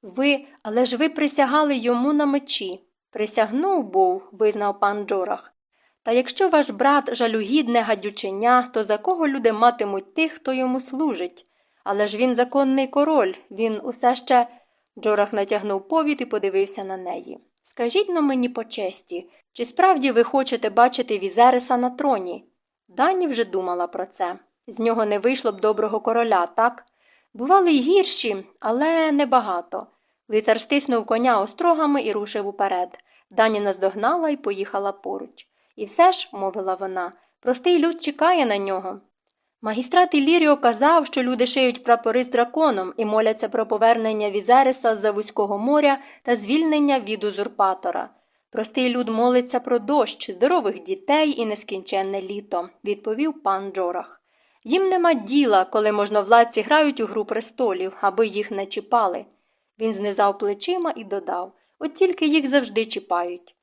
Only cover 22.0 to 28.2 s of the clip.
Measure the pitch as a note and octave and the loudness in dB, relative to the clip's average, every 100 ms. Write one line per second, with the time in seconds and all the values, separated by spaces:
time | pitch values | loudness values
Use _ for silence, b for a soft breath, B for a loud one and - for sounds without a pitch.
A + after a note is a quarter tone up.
22 | D4 A3+ F3+ - _ _ _ _ _ F3+ | 0 0 -2 -10 _ _ _ _ _ -2
23 | D4 F#4+ E4+ A#3 A3+ F#3 F3+ F3+ F3 - | 0 2 -2 -2 -2 -2 -4 -4 -4 -6
24 | F#3 - F3+ F#3+ _ _ - G#3+ A3+ A#3 | -8 -4 -6 -6 _ _ -18 -4 -2 0
25 | G#3+ G#3 G#3+ C4 A#3+ G3 G#3+ G#3 G#3+ G#3+ | 0 0 0 0 -2 0 0 0 0 -2
26 | A#3 A3+ A#3 G3 F3 - A#3 A#3+ - b | 0 0 2 2 0 0 0 -2 -20 b
27 | b b b G#3+ B3+ G4 F4+ D4 B3+ G4 | b b b -10 2 4 6 2 4 4
28 | F#4+ - | 4 2